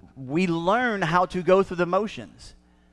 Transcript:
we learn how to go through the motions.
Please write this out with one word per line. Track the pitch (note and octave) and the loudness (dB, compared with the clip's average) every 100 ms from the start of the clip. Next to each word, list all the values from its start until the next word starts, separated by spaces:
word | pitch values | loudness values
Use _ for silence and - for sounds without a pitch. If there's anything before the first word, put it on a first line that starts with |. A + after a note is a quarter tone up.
| - - | -14 -18
we | C3 D#3 F#3 | -4 0 0
learn | E3+ E3+ A3+ B3 G3+ | 0 0 0 0 -2
how | E3 F3+ F#3 | 0 0 0
to | F3+ | -2
go | F3+ F#3 | 4 4
through | F#3+ F3 | 4 -2
the | F3 | 0
motions. | F#3+ G#3+ - G2 - - - _ _ _ | 0 -2 -8 -16 -20 -20 -20 _ _ _